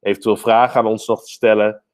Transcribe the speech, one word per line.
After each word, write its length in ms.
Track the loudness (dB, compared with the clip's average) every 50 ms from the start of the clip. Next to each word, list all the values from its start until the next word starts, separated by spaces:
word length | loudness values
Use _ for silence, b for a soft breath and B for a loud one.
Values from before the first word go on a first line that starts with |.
eventueel 360 | _ -4 -4 -4 -2 -2 -2
vragen 440 | -2 0 0 2 2 2 2 0 -2
aan 60 | -2
ons 200 | 0 -4 -6 -4
nog 180 | -6 -6 -6 -6
te 60 | -20 -12
stellen. 500 | -2 2 2 2 2 2 -2 -2 -6 _ _